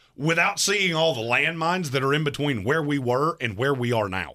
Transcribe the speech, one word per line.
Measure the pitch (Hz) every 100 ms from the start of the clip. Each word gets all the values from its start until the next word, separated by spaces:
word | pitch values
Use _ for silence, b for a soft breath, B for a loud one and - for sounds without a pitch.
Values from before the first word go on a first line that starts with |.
| b
without | b 147 170 180 196
seeing | - 208 190
all | 160 160
the | 120
landmines | 113 123 151 165 160 185 160
that | 135
are | 135
in | 147
between | 156 - 147 123
where | 95 160
we | 147 143
were | 120 123 156 165
and | 123 98
where | 135
we | 139 120
are | 117 101
now. | 92 82